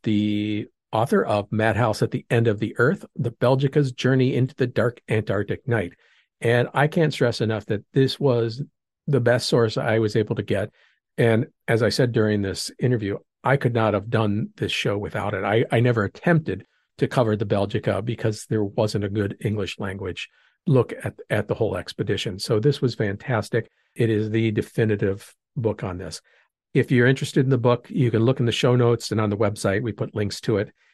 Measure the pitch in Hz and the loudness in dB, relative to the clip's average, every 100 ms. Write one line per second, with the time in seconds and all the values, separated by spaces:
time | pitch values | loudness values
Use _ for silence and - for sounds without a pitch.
0 | 113 104 104 104 104 104 123 _ - 110 | -2 0 0 -2 -2 -4 -8 _ -6 -2
1 | 120 208 - 104 101 107 110 104 117 104 | 2 0 2 -2 0 0 2 2 0 0
2 | 120 123 - 117 117 104 104 - 123 196 | -2 -4 0 2 2 0 -4 2 2 0
3 | - - 117 - 123 135 139 151 135 - | -8 -6 -6 0 2 2 2 2 0 0
4 | 127 131 131 123 131 - 131 - 117 - | 0 2 2 2 -2 -2 -2 0 -2 -4
5 | - 110 104 101 101 101 - 113 87 _ | -4 -2 0 -4 -2 -6 -2 -2 -4 _
6 | _ _ _ _ 117 120 123 123 151 175 | _ _ _ _ 2 2 2 2 2 2
7 | 156 - 123 - 110 107 - 104 - 139 | 0 2 0 0 -2 -2 -4 -6 -2 2
8 | 131 - 139 120 117 120 151 _ _ _ | 2 2 0 2 0 -4 -12 _ _ _
9 | - 139 117 123 - 135 113 - 113 113 | -2 2 4 2 2 2 2 0 0 2
10 | 107 113 107 107 104 101 - _ _ _ | 2 0 0 -4 -2 -4 -4 _ _ _
11 | _ - 117 113 - _ - 117 107 - | _ 0 4 4 0 _ -2 2 2 2
12 | 120 113 107 104 98 87 - - 123 123 | 2 2 2 2 -2 -6 -10 -4 0 0
13 | 98 - _ _ 123 143 - 117 110 101 | -2 -6 _ _ 0 2 2 2 2 0
14 | 107 113 107 104 - - 101 - 123 101 | 0 0 0 0 -4 -6 -6 -2 -2 -4
15 | 101 107 101 98 101 110 - 120 123 113 | -6 -6 -4 -4 0 0 2 2 2 2
16 | 98 - 175 165 - 92 - _ _ - | -2 -2 2 2 0 -8 -10 _ _ -6
17 | 135 135 113 107 104 104 101 104 113 98 | -2 0 0 0 0 -2 -2 -2 -2 -2
18 | 117 113 113 107 - 110 101 107 107 104 | -4 -4 -4 -4 -4 -2 -2 0 0 0
19 | 101 107 98 - 107 104 92 - 101 98 | -2 -2 -4 -2 -4 -2 -6 -6 -8 -8
20 | 95 82 - _ _ _ - 127 - - | -10 -10 -14 _ _ _ 2 2 2 -4
21 | 101 - - 110 101 107 107 92 - - | -10 -10 -6 -4 -2 -2 -2 -4 -8 -8
22 | 107 98 117 95 - 107 143 139 127 - | -4 -4 -6 -8 -2 2 2 0 -4 -2
23 | 104 98 - 110 - 117 - _ _ - | -4 -4 -4 -4 -2 -4 -6 _ _ -2
24 | 117 107 107 113 113 107 - - 110 101 | 0 0 0 0 0 0 -4 0 0 2
25 | 101 101 - _ _ 151 110 104 101 90 | -2 -4 -10 _ _ -4 -4 -4 -8 -8
26 | 87 - _ _ _ _ _ 143 151 123 | -10 -14 _ _ _ _ _ 0 2 4
27 | 120 135 131 160 135 135 120 120 - - | 4 4 0 0 2 2 2 0 -2 0
28 | 120 107 117 131 117 - 127 123 120 117 | 2 2 2 2 0 2 2 4 4 2
29 | - 107 107 104 104 104 101 98 117 - | 0 -2 -2 0 -2 0 -2 0 -4 -6
30 | 107 107 101 - - 104 107 _ _ | -6 -4 -6 -4 -2 -2 -2 _ _